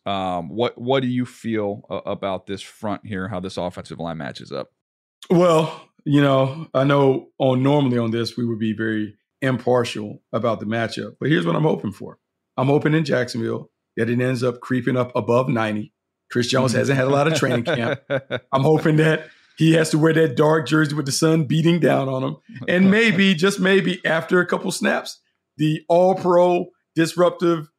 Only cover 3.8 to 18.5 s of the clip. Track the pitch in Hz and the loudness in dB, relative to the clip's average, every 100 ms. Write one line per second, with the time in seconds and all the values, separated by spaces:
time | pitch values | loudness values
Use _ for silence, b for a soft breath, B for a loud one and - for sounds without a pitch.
3.8 | 80 73 82 80 65 - - 69 - _ | -14 -10 -10 -8 -10 -12 -12 -12 -12 _
4.8 | _ _ _ _ - 180 180 160 160 - | _ _ _ _ 0 2 4 4 0 -6
5.8 | - _ 156 143 143 135 131 156 156 131 | -20 _ 0 2 4 4 2 -2 -4 0
6.8 | 139 143 135 131 - - 135 127 135 147 | 2 4 4 2 -4 -2 0 2 2 2
7.8 | 131 120 113 117 110 - 117 110 110 104 | 2 0 0 -2 -4 -4 -4 -2 -4 -2
8.8 | 113 107 107 - _ _ 135 123 120 123 | -2 -2 -6 -10 _ _ -4 -2 0 0
9.8 | 117 107 107 - _ 117 117 98 104 113 | 0 -6 -10 -14 _ -4 -2 -4 -4 -4
10.8 | 113 117 107 - 135 170 170 165 156 - | -4 -6 -12 -6 -2 0 0 0 0 -2
11.8 | 104 - - - _ _ _ - 135 147 | -4 -10 -14 -18 _ _ _ -4 0 2
12.8 | 151 156 139 127 120 117 117 113 - _ | 2 0 0 -2 -2 -6 -6 -6 -10 _
13.8 | _ - 120 123 127 123 123 120 - 127 | _ -4 -2 0 -2 -2 -4 -4 -4 -4
14.8 | 127 127 120 127 104 120 131 113 110 104 | 0 -2 -2 -2 0 2 2 0 -2 -4
15.8 | - _ _ _ - 127 120 131 131 120 | -8 _ _ _ -6 -4 0 0 0 0
16.8 | 117 135 131 139 151 156 139 143 117 143 | 0 0 2 2 2 0 0 0 -2 -2
17.8 | 117 135 - 139 - 127 - | -2 -6 -6 -6 -6 -10 -4